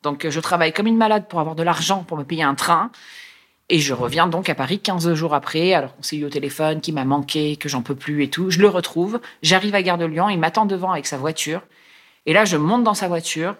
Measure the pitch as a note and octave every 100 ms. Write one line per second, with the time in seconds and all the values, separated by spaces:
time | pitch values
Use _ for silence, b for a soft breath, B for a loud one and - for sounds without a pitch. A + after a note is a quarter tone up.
0 | D3 C#3+ D#3+ D3+ - F3 D#3+ D#3+ G#3+ A3+
1 | A3 G#3+ G#3 E3+ D#3 D#3+ E3+ E3 D#3+ G3
2 | F3+ D#3 C#3 D#3+ D3 C#3 - E3+ A3+ B
3 | B B B B B B _ D#3+ C#3+ B2
4 | B2 D3+ F3 E3 - C#3+ C3 G3 - F3+
5 | E3+ D#3+ D#3+ D3 - D#3+ F3 F3+ C3+ -
6 | - D3+ D3 C#3+ C#3 - D#3 D#3 E3 D3+
7 | C3 C#3+ C#3 D#3 D3+ D3 D3 C3+ A#2+ C3+
8 | - D3 C#3 D#3+ F#3 E3+ G3+ F3+ F3 E3
9 | F#3 A#3 B B D#3 F#3+ G#3 G3+ F#3 F3
10 | E3 D#3 G3+ F#3 D#3+ A3 G#3 F#3+ F#3 E3+
11 | C#3+ C#3 D3 D#3+ D3 E3 - b b b
12 | b b - F3+ G#3+ D#3+ D3+ A#3+ A3+ G3+
13 | F#3 E3+ E3 D#3 E3+